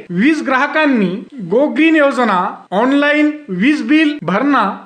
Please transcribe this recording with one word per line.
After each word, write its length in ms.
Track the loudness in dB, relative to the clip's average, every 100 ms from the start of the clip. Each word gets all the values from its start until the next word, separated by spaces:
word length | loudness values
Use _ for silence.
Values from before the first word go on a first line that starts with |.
| -6
वीज 320 | 0 0 0 0
ग्राहकांनी 600 | -2 0 0 2 2 0 -4 -10 -12 -2
गो 140 | 0 0
ग्रीन 280 | 2 2 4
योजना, 440 | 2 2 0 0 -2 -6 -6
ऑनलाइन 600 | -2 0 2 2 2 0 -2 -8
वीज 320 | -2 0 0 2
बिल 300 | 2 2 -2
भरणा 420 | -2 -2 0 0 0 -4